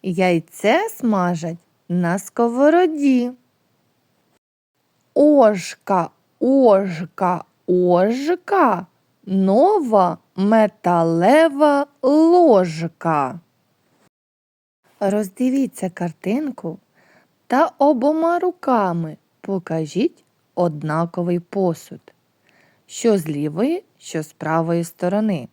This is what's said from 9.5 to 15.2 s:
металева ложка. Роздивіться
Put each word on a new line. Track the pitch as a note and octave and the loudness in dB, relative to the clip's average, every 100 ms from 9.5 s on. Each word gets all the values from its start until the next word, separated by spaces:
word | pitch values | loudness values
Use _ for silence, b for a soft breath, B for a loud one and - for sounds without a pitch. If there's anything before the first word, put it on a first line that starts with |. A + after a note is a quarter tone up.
| G#3 F4 G#4+ C4 G#3+ F3+ E3 _ - | 4 4 2 0 0 0 -2 _ -4
металева | G3+ A3+ G#3+ _ F3+ F3 E3 E3 F#3 D4 E4 C#4 D4+ C#4+ C#4+ _ | 2 2 2 _ -2 0 0 2 4 4 2 2 2 2 -4 _
ложка. | C#4 D4+ E4 F4+ E4 G#3 F3+ D#3+ E3 _ E3+ D3+ C3+ E3+ _ _ _ _ _ _ _ _ _ _ _ _ _ _ _ _ | 0 2 4 4 6 4 2 -4 -10 _ -4 -2 -4 -8 _ _ _ _ _ _ _ _ _ _ _ _ _ _ _ _
Роздивіться | G3 G#3 | -2 -2